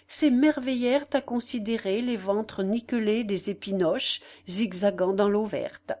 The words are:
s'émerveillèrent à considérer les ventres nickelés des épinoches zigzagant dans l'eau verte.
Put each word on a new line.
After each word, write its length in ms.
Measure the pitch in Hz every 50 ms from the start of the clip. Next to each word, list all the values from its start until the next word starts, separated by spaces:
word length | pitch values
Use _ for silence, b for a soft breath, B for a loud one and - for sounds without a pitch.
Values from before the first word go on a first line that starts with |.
| b b
s'émerveillèrent 1000 | - - 311 294 247 247 285 311 294 269 247 262 262 240 247 240 254 285 285 -
à 80 | - 269
considérer 800 | 262 - 240 240 233 - - 233 202 220 226 220 - 196 190 226
les 140 | 247 247 240
ventres 480 | 202 185 190 196 214 220 - - - 190
nickelés 640 | 190 214 233 - - 247 233 220 208 214 233 240
des 240 | 208 202 180 - 202
épinoches 720 | 190 - - 202 196 190 180 - 196 262 - - - - B B B B B B
zigzagant 640 | 175 202 233 190 180 180 202 202 190 175 185 185
dans 160 | 196 196 202 202
l'eau 180 | 202 208 220
verte. 460 | 208 165 127 - - - - _ - - -